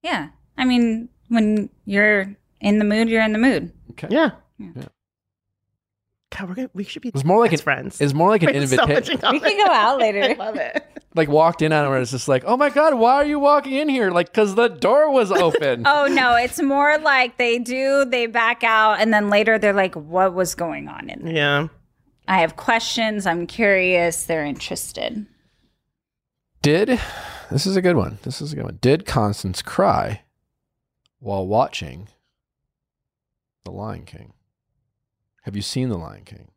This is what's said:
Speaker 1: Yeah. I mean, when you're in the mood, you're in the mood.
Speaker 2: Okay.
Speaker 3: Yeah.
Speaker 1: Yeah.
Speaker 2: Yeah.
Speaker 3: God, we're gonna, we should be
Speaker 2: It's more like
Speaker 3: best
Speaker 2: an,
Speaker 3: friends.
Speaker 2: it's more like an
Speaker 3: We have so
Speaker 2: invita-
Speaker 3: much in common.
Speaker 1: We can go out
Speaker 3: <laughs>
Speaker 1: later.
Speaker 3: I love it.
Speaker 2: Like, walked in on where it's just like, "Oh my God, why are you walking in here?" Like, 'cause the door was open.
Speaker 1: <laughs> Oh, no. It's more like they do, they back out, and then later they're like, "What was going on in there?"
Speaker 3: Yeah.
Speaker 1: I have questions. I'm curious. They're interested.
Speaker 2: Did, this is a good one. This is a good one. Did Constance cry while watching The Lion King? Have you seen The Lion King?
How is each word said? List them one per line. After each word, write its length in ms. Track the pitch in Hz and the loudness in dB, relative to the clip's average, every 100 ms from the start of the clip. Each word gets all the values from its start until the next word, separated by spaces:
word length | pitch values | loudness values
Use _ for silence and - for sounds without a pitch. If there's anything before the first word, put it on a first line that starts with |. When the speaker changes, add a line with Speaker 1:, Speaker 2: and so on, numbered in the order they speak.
Speaker 1:
Yeah. 280 | 320 247 147 _ _ - | -4 -6 -6 _ _ -4
I 80 | 254 | 0
mean, 420 | 247 233 220 240 _ _ | 2 2 -2 -8 _ _
when 400 | 233 214 214 202 _ - | 0 2 0 -4 _ -4
you're 500 | 202 214 208 190 202 _ _ | 0 2 2 -2 -12 _ _
in 180 | 202 208 | 0 2
the 60 | 208 | 2
mood, 240 | 214 226 | 2 2
you're 140 | 226 | 2
in 80 | 220 | 0
the 60 | 214 | 2
mood. 320 | 254 190 170 - - | 2 2 -4 -14 -20
Speaker 2:
Okay. 160 | - - | -16 -2
Speaker 3:
Yeah. 200 | 269 302 - _ _ | 0 0 -2 _ _
Speaker 1:
Yeah. 120 | 196 127 | -18 -16
Speaker 2:
Yeah. 80 | 139 _ _ _ _ _ _ _ _ _ _ _ _ _ _ | -18 _ _ _ _ _ _ _ _ _ _ _ _ _ _
Speaker 3:
God, 200 | - 190 | -14 -12
we're 60 | 185 | -10
gonna, 140 | 262 | -10
we 100 | 180 | -10
should 200 | 196 151 | -12 -10
be 60 | 240 | -8
Speaker 2:
It's 140 | 139 | -4
more 140 | 139 202 | 2 4
like 120 | 233 | 4
Speaker 3:
best 100 | 156 | 2
Speaker 2:
an, 20 | |
Speaker 3:
friends. 380 | - 131 131 - | 0 -4 -4 -2
Speaker 2:
it's 120 | 143 | -2
more 160 | 139 180 | 2 4
like 120 | 214 | 4
an 120 | 160 | 2
Speaker 3:
We 60 | 139 | 2
have 100 | 139 | 2
so 120 | 131 | 2
Speaker 2:
invita- 120 | 226 147 | 4 2
Speaker 3:
much 80 | - | 0
in 80 | 311 | -2
common. 200 | - 285 | 0 0
Speaker 1:
We 80 | 320 | 0
can 160 | 403 392 | 2 4
go 40 | |
out 280 | 269 214 277 | 4 4 2
Speaker 3:
<laughs> 20 | |
Speaker 1:
later. 220 | 220 302 | 0 2
Speaker 3:
I 100 | 269 | -2
love 220 | 302 214 208 | -2 -6 -6
it. 280 | 123 - - - _ | -6 -6 -8 -20 _
Speaker 2:
Like, 160 | 165 151 | -2 2
walked 320 | 147 165 165 | 4 2 2
in 100 | 156 | 0
on 160 | 151 143 | 2 2
where 120 | 135 | 0
it's 80 | 120 | -2
just 180 | 127 - | -6 0
like, 160 | 131 - | 0 0
"Oh 100 | 247 | 0
my 140 | 294 | 2
God, 240 | 285 320 262 | 4 2 4
why 180 | 226 277 | 2 4
are 80 | 294 | 2
you 120 | 294 | 2
walking 360 | 285 294 277 | 2 2 0
in 140 | 269 302 | -4 -2
here?" 220 | 269 196 | 0 0
Like, 240 | 175 170 | 0 0
'cause 220 | - 208 190 | 0 0 2
the 120 | 233 | 0
door 440 | 160 220 269 302 | 0 2 4 4
was 200 | 269 202 | 2 2
open. 520 | 190 170 233 143 120 | 2 2 2 0 0
Speaker 1:
<laughs> 40 | 262 | 2
Oh, 200 | 294 277 | 2 2
no. 240 | 277 247 233 | 2 2 2
It's 240 | 247 - | 0 -2
more 380 | 277 277 294 302 | -2 2 2 2
like 400 | 311 262 247 - | 2 2 0 -2
they 220 | 240 240 | -2 -2
do, 440 | 240 262 269 277 269 | -4 -2 0 2 2
they 200 | 247 233 | 0 -2
back 380 | 233 226 240 | 0 0 0
out, 360 | 233 220 214 208 | 2 4 4 2
and 140 | 220 | 2
then 160 | 208 208 | 2 4
later 300 | 208 220 220 | 2 4 2
they're 140 | 208 | 2
like, 200 | 196 190 160 | 2 0 -4
"What 380 | 151 175 190 | -4 0 2
was 220 | 180 175 - | 0 -4 -4
going 320 | 170 147 147 | -8 -8 -14
on 200 | - - | -14 -16
in 120 | - | -12
there?" 120 | 165 160 | -6 -2
Speaker 3:
Yeah. 320 | 143 143 160 _ _ _ _ _ - | 0 0 -2 _ _ _ _ _ -4
Speaker 1:
I 120 | 185 | 0
have 160 | 165 - | 0 -2
questions. 720 | - - - - 220 214 185 | -2 -2 -2 -4 -4 -2 -4
I'm 180 | 170 175 | -4 -6
curious. 760 | - 214 190 185 180 170 165 | -2 2 2 2 2 0 -2
They're 200 | - 165 | -4 -4
interested. 840 | 147 135 - - - - - 214 208 _ _ _ _ _ _ _ _ _ _ _ _ _ | -4 -8 -10 -10 -10 -8 -8 -8 -14 _ _ _ _ _ _ _ _ _ _ _ _ _
Speaker 2:
Did, 360 | 147 160 220 247 - - - - - | 0 2 2 -2 -4 -14 -16 -18 -6
this 160 | - 190 | -4 -2
is 80 | 190 | 0
a 60 | |
good 140 | 180 160 | 2 0
one. 220 | 90 101 | -2 -8
This 180 | - - | -12 -12
is 120 | 151 | -10
a 20 | 147 | -10
good 100 | - | -10
one. 140 | 82 | -2
Did 240 | 123 160 - | 2 2 0
Constance 560 | 135 104 101 95 90 | 0 0 -2 -6 -8
cry 640 | - - 190 - - 101 _ _ _ _ _ _ _ _ _ _ | -6 0 2 2 -2 -8 _ _ _ _ _ _ _ _ _ _
while 260 | 113 98 92 | -8 -6 0
watching 640 | 110 135 - 76 67 101 _ _ _ _ _ _ _ _ _ _ _ _ _ _ _ - | 0 0 -4 -12 -16 -20 _ _ _ _ _ _ _ _ _ _ _ _ _ _ _ -18
The 60 | |
Lion 340 | 92 107 87 - | -14 -12 -14 -18
King? 280 | - - _ _ _ _ _ _ _ _ _ _ _ | -20 -20 _ _ _ _ _ _ _ _ _ _ _
Have 140 | - 101 | -10 -8
you 40 | |
seen 280 | 101 131 127 | -6 -4 -4
The 80 | 95 | -6
Lion 260 | 80 50 | -10 -18
King? 240 | - - - | -20 -20 -20